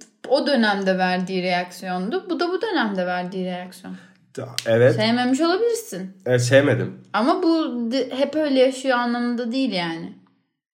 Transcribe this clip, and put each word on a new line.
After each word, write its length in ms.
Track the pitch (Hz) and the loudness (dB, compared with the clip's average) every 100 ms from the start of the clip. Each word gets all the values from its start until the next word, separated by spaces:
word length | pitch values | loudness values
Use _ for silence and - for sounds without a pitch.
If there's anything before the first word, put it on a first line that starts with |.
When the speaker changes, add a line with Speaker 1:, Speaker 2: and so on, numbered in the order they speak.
| - _ - | -18 _ -2
Speaker 1:
o 180 | 269 262 | 0 2
dönemde 500 | 269 214 196 190 185 | 2 2 2 0 2
verdiği 460 | 185 180 180 185 | 0 0 -2 -2
reaksiyondu. 840 | 180 180 180 - 190 180 190 370 392 | -2 -2 -4 -8 -8 -6 -4 -4 -4
Bu 100 | 277 | -2
da 100 | 349 | -2
bu 120 | 370 | -2
dönemde 440 | 453 330 220 190 180 | -2 -2 -2 -2 -2
verdiği 400 | 180 180 185 185 | -2 -4 -6 -6
reaksiyon. 500 | 180 185 - 196 185 - _ _ - | -8 -10 -16 -16 -16 -18 _ _ -12
Speaker 2:
Da-, 120 | - - - | -12 -6 0
evet. 300 | 113 127 135 | 4 6 4
Speaker 1:
Sevmemiş 460 | 220 240 247 262 | 2 0 0 2
olabilirsin. 680 | 339 381 466 440 - 185 190 - 123 | 2 2 0 -2 -6 -10 -10 -8 0
Speaker 2:
Evet, 160 | 127 | 2
sevmedim. 500 | 120 135 143 98 92 - - | 6 6 6 2 -2 -8 -6
Speaker 1:
Ama 300 | 202 262 370 | 0 2 2
bu 240 | 339 330 285 240 233 | 2 2 0 -4 -2
di-, 180 | 262 - 262 | -2 -2 -2
hep 200 | 277 302 | -2 0
öyle 240 | 302 262 | 2 4
yaşıyor 380 | 254 262 269 240 | 4 2 0 0
anlamında 540 | 240 240 240 233 240 | 0 -2 -2 -4 -4
değil 200 | 262 262 | -2 -2
yani. 420 | 190 170 165 185 - _ _ _ _ _ | -2 -4 -6 -10 -16 _ _ _ _ _